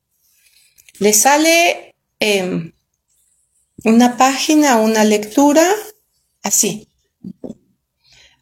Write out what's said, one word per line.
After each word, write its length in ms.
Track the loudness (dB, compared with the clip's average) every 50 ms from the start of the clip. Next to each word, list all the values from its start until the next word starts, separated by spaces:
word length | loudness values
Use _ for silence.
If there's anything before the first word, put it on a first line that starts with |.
| _ _ _ _ _ _ _ _ _ _ _ _ _ _ _ _ _ -20 _ -4
Les 200 | -2 0 0 0
sale, 760 | 2 2 2 2 2 2 2 2 0 0 -2 -6 -12 -20 _ _ _ _ _ _
em, 540 | -4 -2 -2 -2 -4 -6 -6 -8 -10 -12 -18 _ _ _ _ _ _ _ _ _ _ _ _ _ _ _ _ _ _ _ _ -4 0
una 320 | 2 4 4 4 2 2
página, 640 | 0 0 0 0 -2 -2 0 2 2 2 2 2 2
una 260 | 0 0 0 0 2
lectura, 680 | 2 0 -2 -4 -2 0 2 2 4 4 2 2 2 0 -4 -6 -12 -20 _ _ _ _ _ _ _ _ _
así. 460 | -8 -4 -4 -2 -2 -4 -6 -10 -14 _ _ _ _ _ _ _ -20 -20 -18 _ -18 -20 -20 -20 _ _ _ _ _ _ _ _ _ _ _ _ _ _ _ _